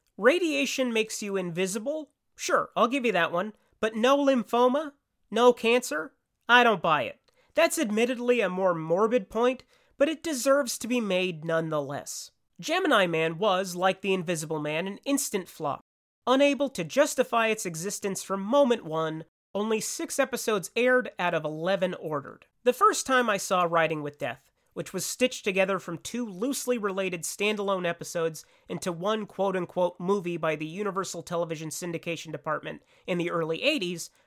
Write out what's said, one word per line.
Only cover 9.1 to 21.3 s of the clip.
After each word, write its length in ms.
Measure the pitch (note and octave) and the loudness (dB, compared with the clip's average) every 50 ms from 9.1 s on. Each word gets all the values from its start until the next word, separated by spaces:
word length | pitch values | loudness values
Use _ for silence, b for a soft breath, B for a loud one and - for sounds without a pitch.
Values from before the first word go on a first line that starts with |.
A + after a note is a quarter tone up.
| A#3 B3+ F#3+ - | 2 0 -2 -2
point, 340 | - A3 A#3+ B3 C4 B3 b b b b b b b - | -2 0 2 2 0 -2 b b b b b b b 0
but 100 | C#4 D4+ | 2 2
it 140 | D#4+ - - | 2 0 -4
deserves 560 | E4 D#4 B3+ A3 C#4 C4+ C#4+ C#4+ A#3+ - - | -4 -4 0 2 4 4 4 2 0 -4 -8
to 100 | - G#3+ | -4 -2
be 140 | B3 B3 A3+ | -2 -2 0
made 420 | G3+ F#3 F3+ F#3 F#3 F3+ D#3 D3+ | 0 0 0 0 -2 -4 -6 -4
nonetheless. 840 | E3 E3 E3 E3 D#3+ D#3 D3+ C#3+ C3 C#3+ B2+ - - - - - - _ _ _ _ _ - | -2 0 0 0 0 -2 -4 -4 -4 -6 -10 -10 -10 -12 -12 -14 -16 _ _ _ _ _ -10
Gemini 480 | E3+ - D#4 F#4 F#4+ E4 C4+ G#3+ F#3+ | -4 -2 0 0 2 4 4 4 4
Man 300 | F3 E3 - D#3+ E3 E3+ | 4 2 0 0 0 0
was, 400 | E3 G3+ G#3+ F#3 F#3 G3 F#3+ F3 | 0 0 2 2 2 0 -4 -2
like 240 | F3+ F3+ F#3+ F#3+ - | 0 2 2 2 0
The 140 | - G3+ F#3+ | 0 0 0
Invisible 440 | F#3 F3 D#3+ F3+ D#3+ D#3+ D3+ D#3+ D#3 | 0 0 -2 -4 -4 -4 -4 -4 -4
Man, 280 | D3 D3 D3+ D#3 F3+ | -4 -2 -2 -4 -4
an 120 | F#3+ G3+ - - | -6 -8 -8 -2
instant 420 | - C#4 C4+ - - - G3+ F3 | -2 0 0 0 -2 -4 -4 -4
flop. 380 | - - - D#3+ D3 C3 - - _ _ _ _ _ _ _ _ | -6 -8 -6 -6 -4 -6 -6 -10 _ _ _ _ _ _ _ _
Unable 440 | - B3+ C4+ C#4+ C#4+ C#4+ A#3+ C#4+ C4+ | 2 4 6 6 4 4 2 -2 -2
to 120 | - - - | -2 -4 -8
justify 680 | D3+ - B3+ D4 D4 - - B3 A#3+ - A#3 A3+ A3 | -2 2 2 2 2 2 0 -2 0 0 0 2 2
its 180 | A3 G#3+ - | 0 -2 -4
existence 560 | F#3+ E3 D#3 E3+ G3+ G3 - - G3+ F#3+ - - | -6 -8 -6 -6 -8 -6 -6 -4 -6 -6 -6 -6
from 180 | - G3 G3 | -6 -6 -4
moment 460 | G3 G3+ A#3+ C#4+ C#4+ B3 B3 B3 - | -2 2 4 4 6 6 4 0 -2
one, 380 | D#3+ D#3 D#3+ D#3+ D#3+ D#3 D#3 D#3+ - _ _ _ _ - | -4 -4 -2 -2 -2 -4 -6 -10 -14 _ _ _ _ -6
only 260 | G3 G#3 A3 A3 A3 | -4 -2 0 0 0
six 380 | - - - - E4 - - - | -2 -4 -6 -6 -6 -4 -2 -2
episodes 520 | C4+ C4 - A#3 - - A3 G3+ E3 - - | -2 -2 -2 -4 -2 -2 -2 -2 -2 -4 -2
aired 360 | A3+ A#3+ B3+ B3+ B3 B3 - - - | 0 2 4 4 2 2 -2 -4 -2
out 160 | F#3 F3 | -2 0